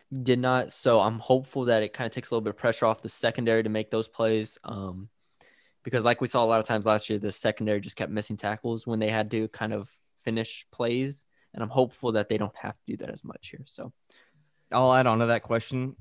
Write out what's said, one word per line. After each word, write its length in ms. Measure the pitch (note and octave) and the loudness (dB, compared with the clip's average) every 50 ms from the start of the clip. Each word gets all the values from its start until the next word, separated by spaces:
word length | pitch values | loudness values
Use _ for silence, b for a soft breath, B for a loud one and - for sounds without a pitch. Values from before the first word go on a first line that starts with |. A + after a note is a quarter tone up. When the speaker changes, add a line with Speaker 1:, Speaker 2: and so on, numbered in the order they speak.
| B B C3+ C3+ | B B -8 -4
Speaker 1:
did 160 | B2 B2+ B2 B2 | 2 2 2 4
not. 340 | B2+ B2+ B2+ B2+ G2+ - | 4 2 2 2 0 -2
So 280 | - - - C3 A#2 G#2+ | -6 0 4 6 6 6
I'm 180 | G2 A2 A2+ A2+ | 6 4 0 -2
hopeful 460 | - - B2+ C3 C3+ - - C#3 B2 | 2 4 4 2 2 -2 -4 -2 2
that 160 | A#2+ A2+ A2 | 4 4 4
it 120 | G#2+ G#2 - | 4 0 -4
kinda 160 | - B2 A2+ | -6 -6 -6
takes 200 | - B2+ - - | -6 -8 -6 -4
a 40 | A#2+ | -4
little 80 | A2+ G#2+ | -2 -2
bit 60 | G#2+ | -4
of 80 | G2 - | -6 0
pressure 260 | - A#2 A2+ - A#2+ | 0 0 2 4 2
off 160 | A2 A2 - | 2 2 0
the 80 | - A2 | -6 -12
secondary 540 | - - - A#2 - - A#2 A#2 A2+ A2+ | -8 0 0 0 0 2 2 2 2 2
to 80 | A2 A2 | 2 0
make 200 | G#2+ A2 A2 - | -2 -2 -4 -2
those 180 | - A2 A2 - | -2 -2 -4 -4
plays. 500 | _ - A2+ A2 A2 A2 A2 - - - - | _ -2 0 2 2 0 -2 -4 -12 -16 -12
Um, 440 | - - G2 G2 F#2 F2+ F#2 G2+ A2 _ _ b b b b b b b b b b b b - | -12 -10 -8 -8 -10 -10 -12 -14 -16 _ _ b b b b b b b b b b b b -8
because 200 | A#2 B2+ A#2+ A2 | -2 0 2 4
like 160 | A#2 A#2+ - | 4 2 2
we 80 | C3 A#2+ | 0 0
saw 160 | - B2 A#2 | 2 2 4
a 20 | |
lot 140 | A2+ A2+ A2 | 4 4 2
of 60 | G#2+ | 2
times 180 | - A2+ G#2+ G2+ | 2 0 0 4
last 240 | A2 G#2+ G#2+ - - | 4 2 2 2 -2
year, 100 | A2 G2+ | -4 -4
the 140 | G#2 G#2 | -4 -6
secondary 480 | - - - A2 - - A2 G#2+ G#2 G#2 | -6 -2 -2 -2 -2 0 -2 -2 -2 -2
just 160 | F#2+ - - | -2 -8 -8
kept 160 | - G#2 D2 | -8 -6 -4
missing 240 | G#2 G#2+ G#2 - G#2+ | -4 -6 -6 -6 -8
tackles 500 | - - G2+ G#2+ - - A#2 A#2 A2+ - | -6 -4 -6 -6 -4 -6 -6 -6 -6 -6
when 120 | A#2+ A2+ A2 | -6 -4 -2
they 100 | A2 G#2+ | 0 0
had 200 | A2 A2 G#2+ G#2+ | 0 0 -2 -2
to 180 | A#2+ A2 A2 - | -2 -4 -4 -4
kind 240 | - - A2+ G#2+ | -6 -6 -6 -6
of 180 | A2 G2+ G2 - _ _ _ _ _ _ | -6 -6 -8 -10 _ _ _ _ _ _
finish 440 | - A#2+ A2+ A2+ A2+ - - - - _ | -6 -4 -4 -4 -4 -6 -10 -16 -18 _
plays. 540 | - - A#2+ A#2 A#2+ B2+ C3+ C#3 C#3+ - _ _ _ _ _ _ - | -8 -4 -2 -2 -2 -2 -4 -6 -8 -12 _ _ _ _ _ _ -10
And 80 | C3 | -8
I'm 80 | A2+ A2+ | -8 -2
hopeful 420 | B2 C3 B2+ A#2 - - - A#2+ | 2 2 2 0 -2 -6 -4 -2
that 160 | A2 G#2+ G#2 - | 0 0 0 0
they 80 | A2 | -2
don't 180 | G#2 G#2 G2+ - | -2 -2 -4 -6
have 180 | - - G#2 G#2 | -10 -12 -12 -12
to 80 | _ - | _ -12
do 100 | - - - | -12 -12 -10
that 100 | - - | -10 -14
as 160 | - - - | -14 -14 -16
much 240 | - - - - - | -18 -18 -18 -18 -20
here. 140 | - - C3 | -18 -18 -20
So 260 | - - - - - - _ _ b b b b b b b b b b b b - | -20 -16 -16 -16 -16 -16 _ _ b b b b b b b b b b b b -2
Speaker 2:
I'll 220 | - A#2+ C3 B2+ | 0 4 4 6
add 140 | B2+ C3 B2+ | 6 6 6
on 140 | B2 A2 A2+ | 4 4 4
to 60 | A#2 | 4
that 180 | A#2 A#2 A2+ - | 2 2 0 0
question. 520 | - A#2+ A#2 - - C3 B2+ B2+ C3+ C3+ - | -2 -2 -2 -2 -4 -6 -6 -6 -6 -10 -14